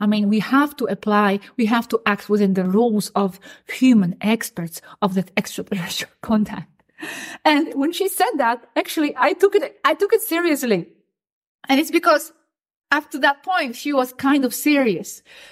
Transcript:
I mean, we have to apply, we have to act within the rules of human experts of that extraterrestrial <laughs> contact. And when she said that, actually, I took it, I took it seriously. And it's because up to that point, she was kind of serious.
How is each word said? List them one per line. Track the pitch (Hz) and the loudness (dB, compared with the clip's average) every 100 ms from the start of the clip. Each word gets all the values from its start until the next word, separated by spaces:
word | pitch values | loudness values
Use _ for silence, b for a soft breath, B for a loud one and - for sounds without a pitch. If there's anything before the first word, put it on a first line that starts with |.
I | 208 | 0
mean, | 214 202 | 2 2
we | 214 | 0
have | - 269 294 294 | 2 2 0 -2
to | 233 | -6
apply, | 196 214 208 208 202 B - | -4 0 2 2 0 B -2
we | 220 | 0
have | 233 - | 0 0
to | 226 | -2
act | 214 202 - | -2 -4 0
within | 208 202 | 0 2
the | 190 | 0
rules | 185 202 240 208 - | 0 2 2 0 -2
of | 196 196 - B B - | -2 -2 -4 B B -16
human | - 262 226 175 - | 0 4 4 2 0
experts | 208 226 - - 165 - B B | -2 -2 -4 -8 -10 -10 B B
of | 202 | -2
that | 190 175 - | 0 -2 -4
extraterrestrial | - - - 196 170 - - _ | -6 -10 -8 -6 -6 -8 -10 _
<laughs> | |
contact. | - 214 202 - - _ _ B B B B B | -2 0 0 -6 -16 _ _ B B B B B
And | - 294 311 | 2 2 2
when | 269 294 | -2 -2
she | 339 381 | -2 -4
said | - 370 311 | 0 0 2
that, | 233 247 - | 0 -2 -4
actually, | 302 359 330 294 - | -4 -4 -2 -2 2
I | 302 | 0
took | 381 392 | 4 2
it, | 403 - - | 2 -2 -2
I | 285 | 0
took | 311 392 | 0 2
it | 440 | 0
seriously. | - 330 349 277 247 190 - _ _ _ _ _ _ _ - | 0 0 0 0 0 -2 -2 _ _ _ _ _ _ _ 0
And | 277 | 0
it's | 311 | 2
because | 330 339 302 - _ _ _ _ _ _ | 0 2 2 0 _ _ _ _ _ _
up | 285 294 | -4 -2
to | 285 | 0
that | 285 285 | 0 0
point, | 370 370 277 | -2 -2 -2
she | 233 285 | -6 -2
was | 277 254 | -2 -2
kind | - 269 285 | -2 0 2
of | 254 | 0
serious. | - 294 285 240 170 202 - B B B | -2 0 2 2 -2 -6 -16 B B B